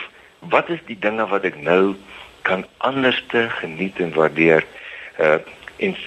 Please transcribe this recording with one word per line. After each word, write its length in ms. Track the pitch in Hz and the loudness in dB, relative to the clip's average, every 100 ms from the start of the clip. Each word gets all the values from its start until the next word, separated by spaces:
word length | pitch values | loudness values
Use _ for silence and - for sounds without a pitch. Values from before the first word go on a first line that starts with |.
| - - - _ | -6 -18 -20 _
wat 300 | 170 131 156 | 0 0 0
is 120 | 165 - | -6 -8
die 120 | 113 | -4
dinge 280 | 104 110 104 | -2 0 0
wat 180 | 98 | 0
ek 120 | 90 78 | -2 -4
nou 380 | 73 90 98 95 - - - - | 2 4 4 0 -10 -20 -20 -8
kan 240 | - 95 95 - | -4 -2 -4 -4
anders 460 | 120 135 127 117 - | -4 0 0 0 -2
te 200 | 120 117 | -2 0
geniet 480 | - 85 80 95 - | -4 -8 -6 -6 -2
en 140 | 85 | -2
waardeer? 520 | 78 78 76 82 80 - - - - - - | 2 2 4 4 4 2 -10 -18 -18 -16 -2
Uh, 180 | 78 78 - - - - | 2 2 -2 -18 -20 -6
en 200 | 98 90 | -4 -4